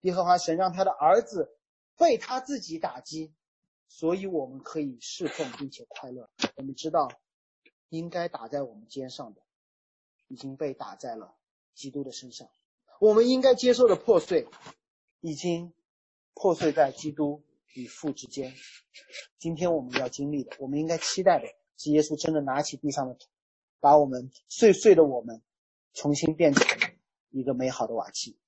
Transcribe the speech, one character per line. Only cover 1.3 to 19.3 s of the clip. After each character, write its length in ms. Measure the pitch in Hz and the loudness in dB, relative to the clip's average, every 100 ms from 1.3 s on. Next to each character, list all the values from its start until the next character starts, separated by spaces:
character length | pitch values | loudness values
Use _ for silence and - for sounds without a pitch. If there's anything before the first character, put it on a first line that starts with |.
| 220 - _ _ _ _ _ | -6 -6 _ _ _ _ _
被 200 | 339 226 | 2 2
他 220 | - 254 | -2 -8
自 200 | 262 269 | -8 -12
己 180 | 175 160 | -10 -8
打 220 | 185 131 | -8 -10
击， 320 | - 156 156 _ _ _ _ _ _ | -14 -12 -12 _ _ _ _ _ _
所 260 | - 160 185 | -6 -4 -2
以 100 | 190 | -4
我 200 | 170 131 | -6 -8
们 140 | 135 | -14
可 200 | - 160 | -12 -8
以 200 | 147 120 | -8 -10
侍 260 | - - 170 | -16 -10 -10
奉 240 | - 139 117 | -8 -10 -10
并 120 | 135 | -14
且 160 | - 120 | -14 -20
快 220 | - 135 | -18 -16
乐。 180 | 127 117 _ - - | -18 -20 _ -8 -8
我 60 | |
们 140 | 135 135 | -14 -10
知 160 | 160 | -4
道 180 | 165 131 - _ _ _ _ _ _ _ | -2 -2 -8 _ _ _ _ _ _ _
应 220 | 160 170 | -12 -8
该 160 | 175 170 | -8 -8
打 200 | - 113 | -10 -10
在 140 | 143 | -10
我 140 | 131 107 | -10 -14
们 100 | 113 | -16
肩 220 | 135 131 | -14 -12
上 240 | 131 120 | -14 -18
的 80 | 98 _ _ _ _ _ _ _ _ _ | -20 _ _ _ _ _ _ _ _ _
已 80 | 131 | -16
经 200 | 139 135 | -16 -8
被 200 | 151 135 | -8 -8
打 200 | 120 131 | -14 -14
在 200 | 127 110 | -14 -14
了 180 | 95 _ _ _ _ | -16 _ _ _ _
基 160 | - 139 | -18 -14
督 140 | 143 | -12
的 80 | 131 | -12
身 200 | 117 127 | -14 -18
上， 160 | - 127 _ _ _ _ _ | -20 -20 _ _ _ _ _
我 160 | 214 214 | 6 6
们 120 | 240 | 4
应 140 | 254 | 4
该 140 | 262 247 | 4 4
接 180 | 247 | 4
受 140 | 233 240 | 6 4
的 80 | 185 | 4
破 240 | - 190 | 4 2
碎 280 | - 170 - - - - _ _ _ _ | 4 -2 -2 -18 -20 -20 _ _ _ _
已 120 | 165 | -10
经 400 | 147 180 170 170 _ _ _ _ _ _ | -6 -4 -4 -6 _ _ _ _ _ _
破 200 | - 196 | -2 0
碎 200 | 165 165 | 2 0
在 180 | 151 139 | 2 0
基 200 | 131 151 | 0 -10
督 320 | 147 147 147 _ _ _ | -4 -4 -6 _ _ _
与 140 | 127 120 | -18 -16
父 240 | - 151 | -10 -10
之 160 | - 123 | -10 -14
间。 260 | 135 131 131 - - _ - _ - - | -12 -12 -14 -20 -20 _ -20 _ -20 -20